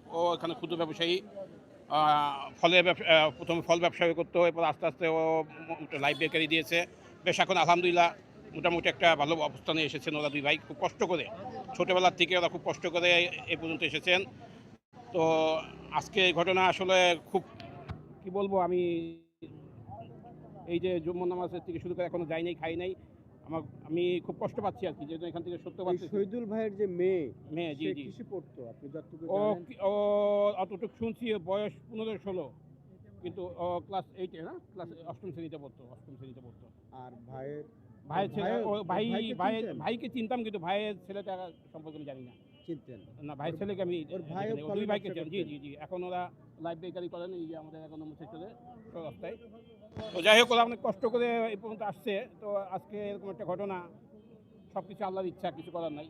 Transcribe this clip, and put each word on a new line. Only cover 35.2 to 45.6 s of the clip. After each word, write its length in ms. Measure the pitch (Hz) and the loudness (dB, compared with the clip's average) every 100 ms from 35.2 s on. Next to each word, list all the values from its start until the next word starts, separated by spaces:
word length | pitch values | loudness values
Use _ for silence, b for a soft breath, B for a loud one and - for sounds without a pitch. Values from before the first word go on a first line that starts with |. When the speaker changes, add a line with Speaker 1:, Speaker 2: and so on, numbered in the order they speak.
| 196 | -12
Speaker 1:
শ্রেণীতে 260 | 151 165 151 | -10 -10 -12
পড়তো, 240 | 139 117 123 | -14 -18 -20
অষ্টম 240 | 120 127 127 | -20 -20 -18
শ্রেণীতে 240 | 131 123 | -18 -18
পড়তো। 260 | 123 110 110 - - 131 | -20 -20 -20 -20 -20 -18
Speaker 2:
আর 140 | 127 120 117 | -18 -18 -16
ভাইয়ের, 340 | 131 135 147 - - - - - | -10 -10 -10 -14 -20 -20 -20 -6
Speaker 1:
ভাইয়ের 220 | 165 202 | -2 -2
ছেলে, 200 | 208 190 | 0 0
Speaker 2:
ভাইও, 180 | 233 208 | 0 0
Speaker 1:
ও 160 | 202 | -2
ভাই, 260 | 180 185 233 | 0 0 0
Speaker 2:
ভাইকে 240 | 226 226 | 0 -2
Speaker 1:
ভাই, 220 | - 190 226 | 0 0 0
Speaker 2:
চিনতেন? 220 | 220 139 | -4 -4
Speaker 1:
ভাইকে 300 | 160 233 254 | -4 -4 -4
চিনতাম, 340 | 262 226 254 | -4 -2 -2
কিন্তু 160 | 220 196 | -2 -4
ভাইয়ের 360 | 170 202 214 190 - | -2 0 -2 -6 -10
ছেলেটা 440 | 196 196 185 180 160 - | -10 -6 -8 -8 -14 -18
সম্পর্কে 240 | 160 156 151 | -16 -14 -12
আমি 60 | |
জানি 180 | 143 131 | -12 -12
না। 100 | 123 117 - - - | -14 -20 -20 -16 -10
Speaker 2:
চিনতেন? 340 | 151 - 113 98 117 147 | -10 -10 -18 -18 -14 -10
Speaker 1:
না, 80 | |
ভাইয়ের 200 | 139 151 | -6 -6
Speaker 2:
ওর, 40 | 160 | -4
Speaker 1:
ছেলেকে 220 | 202 190 | -4 -2
আমি 220 | 180 175 147 | -2 -4 -6
Speaker 2:
ওর 100 | 190 | -8
Speaker 1:
দেখি 140 | 156 | -8
Speaker 2:
ভাইও 200 | 180 214 | -6 -4
Speaker 1:
নাই। 100 | 220 | -4
ও 20 | 156 | -4
Speaker 2:
ফলের 100 | 202 | -4
Speaker 1:
দুই 100 | 202 | -2
ভাইকে 220 | 202 196 | -2 -4
Speaker 2:
ব্যবসা 220 | 165 160 | -8 -6
Speaker 1:
চিনি। 0 | |
জি, 120 | 190 | -6
Speaker 2:
করতেন? 200 | 151 147 | -6 -8